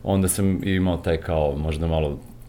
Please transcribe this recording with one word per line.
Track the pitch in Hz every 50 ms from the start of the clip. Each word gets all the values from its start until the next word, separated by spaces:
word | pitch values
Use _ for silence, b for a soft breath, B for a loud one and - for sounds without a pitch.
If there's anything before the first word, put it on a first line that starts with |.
| -
onda | - 98 98 95 90
sam | - - 101 98 95 87 -
imao | 98 95 95 92 92 90 82
taj, | - - 82 78
kao, | - - 85 80 76 73 71 71
možda | 76 80 78 76 82 82
malo | 82 80 78 73 71 - - - - - -